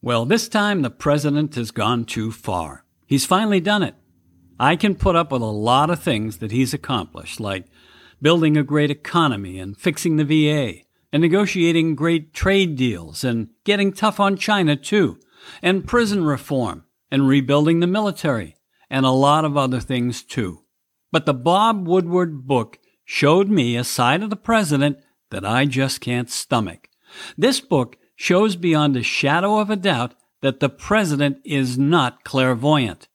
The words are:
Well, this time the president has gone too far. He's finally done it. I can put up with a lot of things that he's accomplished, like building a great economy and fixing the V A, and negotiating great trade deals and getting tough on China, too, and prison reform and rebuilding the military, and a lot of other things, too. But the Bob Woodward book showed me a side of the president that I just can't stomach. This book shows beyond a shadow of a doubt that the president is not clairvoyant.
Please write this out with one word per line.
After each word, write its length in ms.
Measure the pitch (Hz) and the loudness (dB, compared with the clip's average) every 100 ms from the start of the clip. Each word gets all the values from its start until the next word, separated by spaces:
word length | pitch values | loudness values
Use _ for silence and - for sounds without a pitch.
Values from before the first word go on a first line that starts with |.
Well, 240 | 127 120 117 | -2 -2 2
this 220 | 226 226 | 0 0
time 320 | 214 208 196 | -2 0 0
the 80 | 131 | -2
president 640 | - - 147 147 147 151 123 | -2 0 0 2 0 -2 -4
has 140 | 113 | -8
gone 360 | - 104 120 113 | -4 -2 -2 -4
too 260 | - 110 | -6 -6
far. 540 | 104 - 90 80 69 _ _ _ | -8 -6 -4 -6 -12 _ _ _
He's 200 | 139 - | -2 2
finally 340 | 185 220 202 | 0 2 0
done 240 | 170 208 | 0 0
it. 120 | 143 - _ _ _ _ _ _ | -2 -6 _ _ _ _ _ _
I 160 | 127 170 | 0 2
can 200 | 214 190 | 0 0
put 200 | 196 170 | 2 2
up 160 | 156 | 0
with 120 | 131 | -2
a 20 | 110 | -4
lot 440 | 107 110 127 156 | -2 2 2 2
of 120 | 175 | 0
things 360 | - 113 110 107 | -2 -2 -4 -8
that 140 | 110 | -6
he's 220 | 113 131 | -2 -2
accomplished, 640 | 147 - 123 80 - 80 - | -4 -6 -6 -6 -12 -16 -10
like 260 | 107 95 - _ _ _ - _ | -6 -6 -8 _ _ _ -20 _
building 380 | 143 170 160 151 | 2 4 4 2
a 60 | |
great 260 | 131 147 147 | 2 0 0
economy 720 | 139 - 175 156 107 95 95 | -2 -4 0 0 -2 -8 -12
and 180 | 92 104 | -12 -4
fixing 400 | 185 156 175 156 | -4 -2 -2 0
the 80 | 147 | 2
V 260 | 156 151 | 2 2
A, 340 | 151 123 82 _ _ _ | 0 -2 -8 _ _ _
and 80 | 147 | 0
negotiating 760 | 165 185 202 185 170 165 160 143 | 2 2 0 0 2 2 0 0
great 380 | 165 165 151 | 0 -2 -4
trade 420 | - 190 196 185 139 | -4 0 2 2 0
deals 480 | 127 92 82 78 | -2 -2 -10 -6
and 260 | 131 117 113 _ | -4 -2 -6 _
getting 300 | - 202 196 | -2 0 0
tough 260 | 196 220 202 | 0 -2 2
on 180 | 202 196 | 0 0
China, 380 | - 208 165 147 | -2 0 2 0
too, 440 | - 214 151 80 _ _ - - | 0 2 2 -2 _ _ -20 -4
and 260 | 175 190 - | -2 -2 0
prison 360 | 240 226 202 156 | 0 2 0 0
reform 600 | 135 - 139 110 80 _ _ _ | -2 -2 -4 -2 -8 _ _ _
and 160 | 135 135 | 0 4
rebuilding 520 | 139 131 143 151 165 | 4 4 2 4 2
the 80 | 175 | 2
military, 680 | 196 208 185 165 120 82 _ _ _ _ | 0 -2 -2 -4 -4 -6 _ _ _ _
and 160 | 135 135 | 0 2
a 60 | |
lot 340 | 131 139 151 156 | 4 4 4 2
of 120 | 143 | 0
other 220 | 131 127 | 0 -2
things, 440 | - 127 123 120 | -4 -2 -2 -4
too. 400 | - - 98 80 _ _ _ _ _ | -8 -6 -6 -8 _ _ _ _ _
But 140 | 165 156 | -2 -2
the 80 | |
Bob 540 | 131 135 185 220 220 175 | -2 2 2 2 0 2
Woodward 600 | 185 170 180 175 147 127 | 0 2 0 0 -4 -2
book 320 | 131 110 - _ _ | -2 -2 -12 _ _
showed 460 | - - 143 170 196 | -10 0 4 4 4
me 260 | 202 120 120 | 2 2 -2
a 80 | |
side 400 | 123 - 120 156 | -4 0 2 2
of 60 | 214 | -2
the 60 | 202 | -8
president 640 | - 226 180 143 143 269 _ _ _ | 0 0 2 2 0 -2 _ _ _
that 160 | 92 98 | -8 -2
I 200 | 120 143 | 0 0
just 360 | 127 135 - | 0 -2 -4
can't 280 | - 123 120 | -4 -4 -4
stomach. 580 | - - 123 98 85 _ _ _ - - - | -10 -2 -2 -2 -10 _ _ _ -20 -18 0
This 220 | 214 269 | 0 0
book 380 | - 151 120 - _ _ | 0 0 0 -8 _ _
shows 400 | - 175 214 180 | 0 2 2 0
beyond 400 | 175 156 151 131 | 0 2 2 0
a 80 | |
shadow 540 | 110 - 139 160 196 214 | -2 -2 0 0 0 0
of 120 | 208 | -2
a 60 | 214 | -2
doubt 380 | 190 135 123 _ _ _ | -2 -2 -4 _ _ _
that 180 | 139 131 | -4 -2
the 100 | 139 | -4
president 680 | - - 214 190 143 143 135 | -4 -2 0 0 0 0 -2
is 340 | - 143 127 123 | -4 -2 -2 0
not 460 | 139 170 127 - | 2 2 2 -4
clairvoyant. 840 | - 135 131 120 139 151 117 80 - | -6 0 0 2 2 2 0 -6 -18